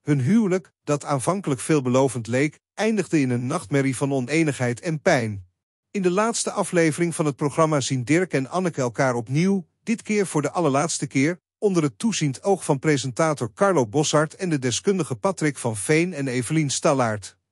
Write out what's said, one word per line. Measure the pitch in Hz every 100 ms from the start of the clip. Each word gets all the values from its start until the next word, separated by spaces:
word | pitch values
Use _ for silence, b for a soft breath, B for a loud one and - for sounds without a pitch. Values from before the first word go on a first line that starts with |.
Hun | - 147
huwelijk, | 127 220 208 185 185 _
dat | - 147
aanvankelijk | - 143 123 196 175 131
veelbelovend | - 156 127 127 135 127 110
leek, | 123 151 - _
eindigde | - 214 214 165 165
in | 131
een | 120 123
nachtmerrie | 165 - 143 135 131
van | 139
oneenigheid | 139 123 151 160 135 123 120
en | 180 156
pijn. | - 151 113 101 - _ _ _ _
In | 202
de | 180
laatste | 180 220 226 -
aflevering | - 185 175 165 151 170
van | 156 156
het | 139
programma | 147 - 160 151
zien | 123 135
Dirk | 117 160 185
en | 143 135
Anneke | 175 185 147
elkaar | 123 110 135
opnieuw, | 120 117 139 185 196 165 _
dit | - 226
keer | - 214 185
voor | 160
de | 139
allerlaatste | 185 165 135 160 - 147
keer, | 135 139 180 _ _
onder | 214 180
het | 147 -
toeziend | 226 190 151 131
oog | 202 190
van | - 143
presentator | 156 147 131 123 160 151 117
Carlo | - 196 175 117
Boszhard | 127 151 151 156
en | - 190
de | 151
deskundige | 127 113 - 190 156
Patrick | 117 196 190 156 139
van | 123 110
Veen | - 156 180
en | 156 135
Evelien | 127 120 156 147
Stallaert. | - 175 135 120 104 - _ _